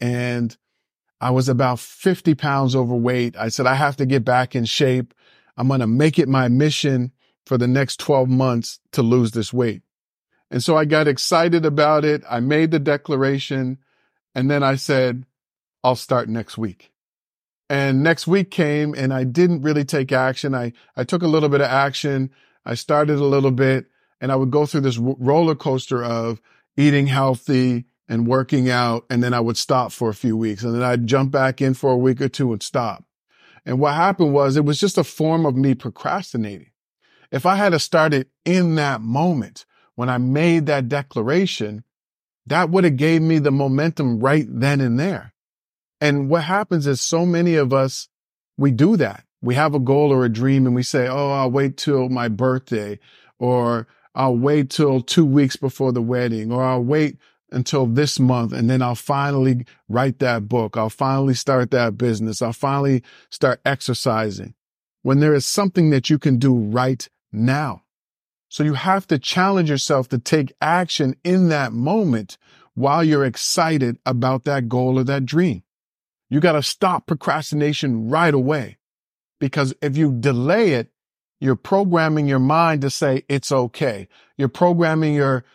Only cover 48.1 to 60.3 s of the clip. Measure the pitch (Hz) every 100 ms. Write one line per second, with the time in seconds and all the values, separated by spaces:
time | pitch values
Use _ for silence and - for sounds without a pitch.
48.1 | _ _ _ _ - 139 117 160 220 117
49.1 | 98 _ _ 123 123 151 143 123 139 147
50.1 | 135 120 110 131 135 131 123 127 139 127
51.1 | 135 143 139 131 131 139 135 - 139 127
52.1 | 123 120 104 131 131 - 113 104 101 -
53.1 | _ _ _ 123 123 120 117 113 _ _
54.1 | - 131 120 135 151 135 - 147 131 123
55.1 | - 156 139 135 - 135 - 135 123 117
56.1 | 123 123 113 110 123 131 127 120 151 151
57.1 | - _ _ _ 131 120 143 123 120 147
58.1 | - 127 123 117 127 117 131 123 120 -
59.1 | 139 143 143 131 123 120 _ _ 110 135
60.1 | 131 127